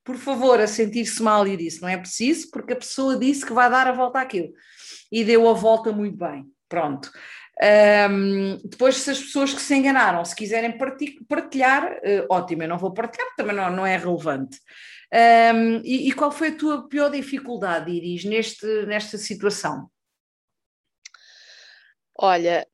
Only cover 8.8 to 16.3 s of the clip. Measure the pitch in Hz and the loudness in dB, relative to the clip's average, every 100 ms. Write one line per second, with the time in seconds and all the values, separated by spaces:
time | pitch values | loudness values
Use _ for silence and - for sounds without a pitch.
8.8 | 254 262 - 277 - 285 277 - - 277 | 2 2 -2 -6 -4 -2 -2 -4 -2 2
9.8 | 269 269 214 175 175 - 208 226 233 226 | 2 4 4 2 -4 -8 -4 -2 -4 -4
10.8 | 269 269 294 - - 302 311 269 254 277 | -8 -8 -12 -12 -6 -6 -4 0 2 2
11.8 | 330 - - 202 - 185 175 165 165 175 | 0 -6 -2 -2 0 -2 -2 -6 -6 -4
12.8 | 185 185 226 - 508 - 208 202 185 185 | -6 -6 -8 -6 -10 -6 -6 -2 -2 -2
13.8 | 190 180 175 170 156 135 135 - _ - | -2 -2 -2 -4 -2 -4 -6 -12 _ -20
14.8 | - - - 233 233 233 233 226 226 226 | -20 -20 -2 4 8 8 6 4 2 0
15.8 | 233 254 269 - 294 | -2 -2 -2 0 -2